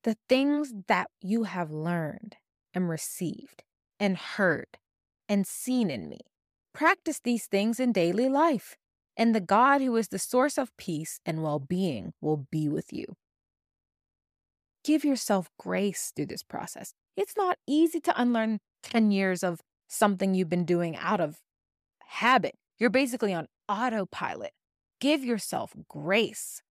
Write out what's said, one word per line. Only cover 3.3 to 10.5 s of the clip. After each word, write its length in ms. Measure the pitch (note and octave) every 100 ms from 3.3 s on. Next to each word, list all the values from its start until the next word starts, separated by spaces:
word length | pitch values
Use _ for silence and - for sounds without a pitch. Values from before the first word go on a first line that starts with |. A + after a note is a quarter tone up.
| - - - _ _ _ _
and 160 | G3+ F3+
heard 640 | - - F#3 A#2+ - - _ _ _ _ -
and 180 | G3+ F#3+
seen 440 | - - B3+ G#3
in 180 | B2 D#2
me, 120 | - - _ _ _ _
practice 480 | - D#4 F#4+ - -
these 260 | A#3+ A#3 -
things 320 | G3 G#3+ A#3
in 140 | B3+
daily 360 | G3 E3+ F#3+ C4
life, 480 | C#4 E4 B3 - - _ _ _ -
and 160 | A#3
the 80 | A3
God 400 | F3 G3+ C4 C#4
who 140 | C4 A3+
is 120 | G#3+
the 100 | F#3+
source 400 | - B3 C#4+